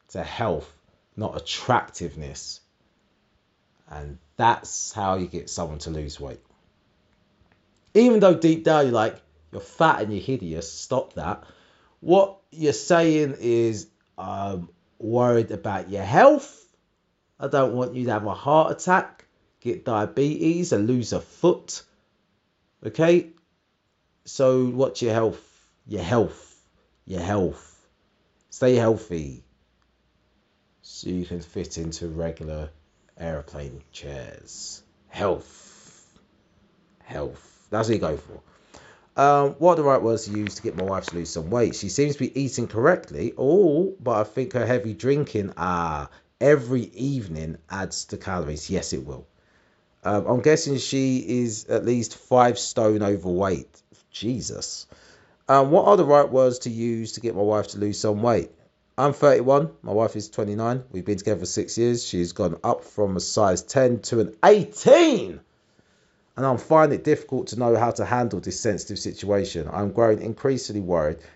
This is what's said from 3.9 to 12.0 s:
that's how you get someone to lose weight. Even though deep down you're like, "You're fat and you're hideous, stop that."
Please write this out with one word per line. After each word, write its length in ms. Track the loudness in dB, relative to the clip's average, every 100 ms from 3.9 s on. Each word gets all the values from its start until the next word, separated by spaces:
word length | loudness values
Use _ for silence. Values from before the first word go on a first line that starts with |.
| -14 -14 -16 _ 0
that's 540 | 2 2 -4 -12 -10
how 240 | -4 -2 -2
you 100 | -4
get 240 | -10 -10
someone 300 | -8 -8 -8
to 100 | -10
lose 300 | -10 -10 -12
weight. 200 | -14 -16 _ _ _ _ _ _ _ _ _ _ _ _ _ _ _ 4
Even 240 | 6 8
though 160 | 6 6
deep 280 | 4 2
down 200 | 4 4
you're 100 | 4
like, 260 | 2 0 -4 _ _ _
"You're 100 | -16
fat 420 | -8 0 2 2
and 100 | -2
you're 80 | -6
hideous, 500 | -6 -6 -6 -8 -10
stop 420 | -12 -6 -4 -4
that." 300 | -8 -8 -8 -14 _ _ _ _ _